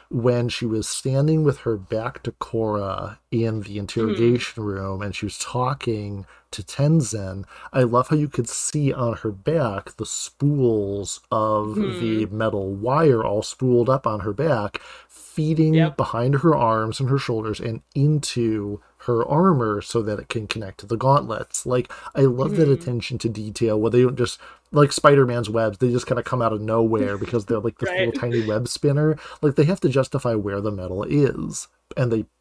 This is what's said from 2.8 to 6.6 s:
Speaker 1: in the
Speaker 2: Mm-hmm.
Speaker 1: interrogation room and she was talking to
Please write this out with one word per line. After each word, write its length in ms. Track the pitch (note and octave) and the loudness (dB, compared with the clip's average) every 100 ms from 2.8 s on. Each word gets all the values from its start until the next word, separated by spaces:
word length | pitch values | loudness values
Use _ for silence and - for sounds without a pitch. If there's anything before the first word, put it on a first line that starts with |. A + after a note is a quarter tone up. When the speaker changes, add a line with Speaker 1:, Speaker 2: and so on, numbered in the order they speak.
| G2 F#2+ F#2 G#2 _ | -4 -6 -8 -12 _
Speaker 1:
in 320 | A#2 A2+ A2 | -2 -2 -2
the 160 | G2+ G2+ G2 A#2 | -8 -8 -6 -2
Speaker 2:
Mm-hmm. 380 | A2+ G#2+ A#2 A#2+ | -2 2 4 4
Speaker 1:
interrogation 240 | - - | -2 -8
room 380 | G#2 F#2+ F#2+ F#2+ | -6 -6 -6 -6
and 120 | G2+ | -6
she 120 | - G2+ | -6 -8
was 120 | - | -8
talking 880 | - B2+ B2+ C3+ - A2 G#2 G2+ F#2+ - _ | -6 -4 -2 -2 -4 -4 -6 -10 -14 -20 _
to 120 | - | -14